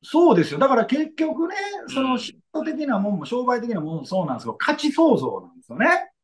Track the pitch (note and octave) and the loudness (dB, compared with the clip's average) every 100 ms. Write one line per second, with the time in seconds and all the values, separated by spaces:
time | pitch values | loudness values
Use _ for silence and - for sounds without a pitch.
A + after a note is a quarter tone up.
0 | - D4+ F4 F#3+ D#3 C#3+ C4+ B3 G#3+ C#4+ | 0 4 6 6 4 2 2 4 2 0
1 | D#4 - D#4 - E4 G4+ G4+ G4+ - C4 | -2 -2 -2 -2 -4 -4 -8 -10 -8 -4
2 | C4+ B3+ - - _ D#4 D#4+ C#4 D4 G#3 | -2 -2 -4 -16 _ -6 -6 -6 -2 0
3 | G3+ G3 D3 B3 B3 B3 A#3 G#3 D#3 D#3+ | 0 -4 -4 -4 0 -2 -2 -4 -4 -8
4 | C3 F#3+ D#3+ A#2+ A#2 - - D4 D4 - | -4 -4 -2 -6 -8 -4 -2 0 0 4
5 | E4 G3 C3 - - - _ A3+ C#4 F4+ | 4 4 0 -6 -12 -20 _ -2 2 2
6 | - _ | -2 _